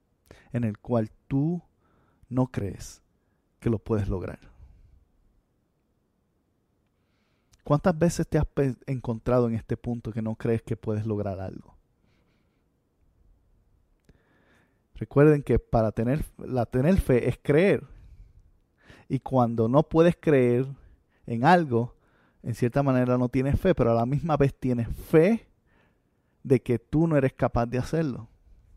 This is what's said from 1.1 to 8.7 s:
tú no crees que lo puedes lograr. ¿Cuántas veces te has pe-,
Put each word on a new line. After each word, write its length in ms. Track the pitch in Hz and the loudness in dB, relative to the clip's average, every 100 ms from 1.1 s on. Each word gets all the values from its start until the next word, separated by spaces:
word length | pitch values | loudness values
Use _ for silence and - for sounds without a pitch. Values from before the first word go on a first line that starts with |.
| _ - | _ -6
tú 340 | 139 151 175 - _ _ _ _ _ - | -2 -2 -4 -10 _ _ _ _ _ -8
no 200 | 123 123 | -4 -2
crees 540 | - 98 - - - _ _ _ _ _ _ | -4 -8 -10 -16 -20 _ _ _ _ _ _
que 100 | 120 | -4
lo 100 | 110 | -4
puedes 300 | - 110 98 | -2 -2 -2
lograr. 300 | 98 90 - - - - - - _ _ _ _ _ _ _ _ _ _ _ _ _ _ _ _ _ _ _ _ _ _ _ _ _ _ _ | -4 -8 -14 -20 -20 -20 -20 -20 _ _ _ _ _ _ _ _ _ _ _ _ _ _ _ _ _ _ _ _ _ _ _ _ _ _ _
¿Cuántas 340 | - 190 196 156 | -2 0 0 0
veces 300 | 170 - 160 | 0 -2 -2
te 100 | 156 | -2
has 80 | 139 | -2
pe-, 300 | - 139 | -2 -2